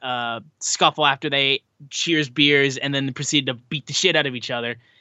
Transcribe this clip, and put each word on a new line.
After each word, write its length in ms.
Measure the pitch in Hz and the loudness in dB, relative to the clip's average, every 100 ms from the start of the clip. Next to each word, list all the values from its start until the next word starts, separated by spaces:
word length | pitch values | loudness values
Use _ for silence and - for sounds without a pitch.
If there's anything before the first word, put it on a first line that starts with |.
uh, 380 | 127 123 120 117 - _ | -6 -4 -4 -6 -10 _
scuffle 480 | - - 165 156 143 | -6 2 2 4 0
after 200 | 139 151 | 0 -2
they 340 | 139 135 139 _ _ 143 | 0 0 -2 _ _ -12
cheers 400 | - 170 156 135 | -6 0 0 0
beers 480 | 135 143 143 139 127 | 4 6 6 4 0
and 160 | 139 | -2
then 180 | 139 135 | -2 -2
proceeded 340 | 131 139 147 131 | -4 0 0 0
to 80 | 117 - | -8 -8
beat 180 | 143 - | -10 -6
the 60 | |
shit 220 | - 185 156 | 0 2 2
out 120 | 139 | 0
of 80 | 123 | -6
each 160 | - | -8
other. 240 | 123 117 113 _ _ | -6 -6 -8 _ _